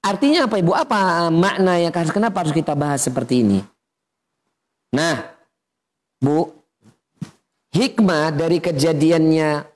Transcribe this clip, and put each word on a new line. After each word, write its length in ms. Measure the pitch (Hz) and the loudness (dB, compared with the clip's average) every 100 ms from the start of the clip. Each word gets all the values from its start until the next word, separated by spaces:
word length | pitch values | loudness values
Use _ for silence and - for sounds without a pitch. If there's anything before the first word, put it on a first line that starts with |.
| 196 | -4
Artinya 400 | 196 285 320 262 | 0 2 2 2
apa, 80 | 214 | 0
Ibu? 80 | 165 | 2
Apa, 560 | 156 311 214 190 170 170 | 0 0 0 0 0 2
eh, 60 | |
makna 480 | 165 190 175 185 175 | 2 2 2 0 2
yang, 80 | 170 | 0
kenapa 560 | 170 165 202 226 196 160 | -2 -4 -2 -2 -2 -2
harus 80 | |
kita 240 | 151 160 143 | -2 -2 -2
bahas 240 | 147 139 | -2 -2
seperti 400 | - 131 120 123 | -4 -4 -2 2
ini? 160 | 110 98 101 _ _ _ _ _ _ _ _ _ _ _ _ | 2 0 -2 _ _ _ _ _ _ _ _ _ _ _ _
Nah, 400 | 135 165 135 - - _ _ _ _ _ _ _ _ | -4 -2 -4 -8 -20 _ _ _ _ _ _ _ _
Bu, 240 | 135 151 170 - _ _ _ _ _ _ - _ _ _ _ | 0 0 -2 -8 _ _ _ _ _ _ -18 _ _ _ _
hikmah 560 | 160 262 - 202 160 156 | -2 -2 2 2 2 -2
dari 320 | 147 165 170 | -2 -2 -2
kejadiannya 1040 | 180 151 156 151 156 165 160 160 156 147 - | -2 0 0 2 2 4 4 2 0 -2 -8